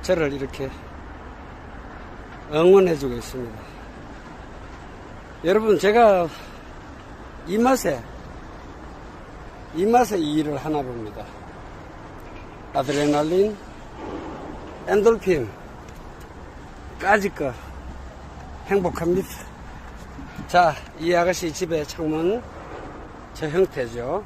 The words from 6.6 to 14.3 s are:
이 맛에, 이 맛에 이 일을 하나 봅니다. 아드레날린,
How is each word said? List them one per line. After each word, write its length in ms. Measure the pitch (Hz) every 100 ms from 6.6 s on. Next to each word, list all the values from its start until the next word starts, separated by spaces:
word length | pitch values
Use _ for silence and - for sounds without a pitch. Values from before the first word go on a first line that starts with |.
| - - - - - - - - -
이 100 | 202
맛에, 420 | 240 262 180 131 110 - - - - - - - - - - - - - - - -
이 100 | 156
맛에 360 | 196 240 240 202
이 160 | 151 151
일을 220 | 151 139
하나 260 | 151 151
봅니다. 420 | 127 120 107 104 107 - - - - - - - - - - - - - - 143
아드레날린, 800 | 135 143 147 147 151 180 208 208 - - - - - - -